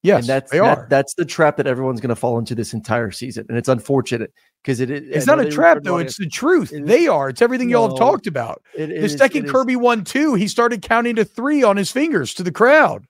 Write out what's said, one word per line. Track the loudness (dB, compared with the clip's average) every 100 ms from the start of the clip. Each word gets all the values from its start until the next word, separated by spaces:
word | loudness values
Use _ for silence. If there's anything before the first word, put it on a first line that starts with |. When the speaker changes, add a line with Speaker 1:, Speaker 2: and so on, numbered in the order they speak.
Speaker 1:
Yes, | 4 2
Speaker 2:
And | 2
that's, | -4 -2
Speaker 1:
they | 2
Speaker 2:
that, | 2 2
Speaker 1:
are. | 0
Speaker 2:
that's | 0 0
the | -6 -8
trap | 2 0 2
that | -2
everyone's | -2 -2 -4
gonna | -4 -2
fall | -2 -2
into | -4
this | -6 -6
entire | -8 -4 -2 -2
season. | -8 -12 -12 -6
And | -4
it's | 0
unfortunate | -2 2 -2 0 -4 -6 _ _ _
'cause | -6 -4
it, | -4
it, | -6 -6
Speaker 1:
It's | -2 2
Speaker 2:
I |
Speaker 1:
not | 2
Speaker 2:
know |
Speaker 1:
a | 2
Speaker 2:
they |
Speaker 1:
trap, | 4 4 4
Speaker 2:
referred |
Speaker 1:
though. | 0 -2
Speaker 2:
to |
it. | -4
Speaker 1:
It's | -6
the | -8
truth. | -4 0 2 0
Speaker 2:
It | -6
is | 2
Speaker 1:
They | 4 4
are. | 0 -2
It's | 0
everything | 0 2 0
y'all | 2
have | 2
Speaker 2:
No. | 2
Speaker 1:
talked | 2 2 -4
about. | -6 -8 -10 _
Speaker 2:
It | -10 -8
Speaker 1:
The |
Speaker 2:
is, | -4 -4
Speaker 1:
second | 2 2 2
Speaker 2:
it | -2
is. |
Speaker 1:
Kirby | -2 0 0
won | 0 0
two, | -2 -2 0 2
he | 0
started | 0 0 0
counting | -2 0 0 0
to | -2
three | -2 -2 2
on | 2 2
his | 0
fingers | -2 0 0 -2
to | -6
the | -6
crowd. | 2 4 6 4 0 _